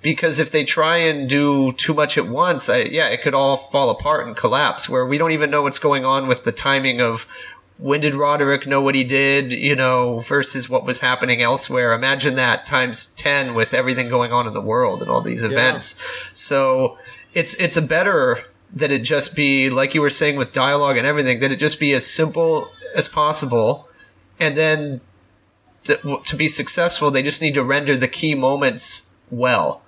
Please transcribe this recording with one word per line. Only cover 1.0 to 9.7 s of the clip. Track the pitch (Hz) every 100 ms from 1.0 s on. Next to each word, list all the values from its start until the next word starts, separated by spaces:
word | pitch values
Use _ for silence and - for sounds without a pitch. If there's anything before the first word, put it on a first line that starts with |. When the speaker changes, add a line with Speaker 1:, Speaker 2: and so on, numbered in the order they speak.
| 165 147 131
Speaker 1:
do | 143 143 139 135
too | 127 -
much | 151 147 -
at | 98
once, | 123 180 165 -
I, | 123
yeah, | 113 151 143
it | 123
could | 143
all | 135 139 135
fall | - 139 131
apart | 110 147 151 117
and | 107
collapse, | 120 131 139 - -
where | 127
we | 127 143
don't | 165
even | 156 151
know | 147
what's | 143 131
going | 156 139
on | 131 135 135
with | 123
the | -
timing | - 139 135 135 120
of | 120 117 - - - - _ _
when | 135 147
did | 147
Roderick | 139 143 147 139 139 139
know | 139
what | 139
he | 135
did, | 123 135 139 139 131
you | 120 139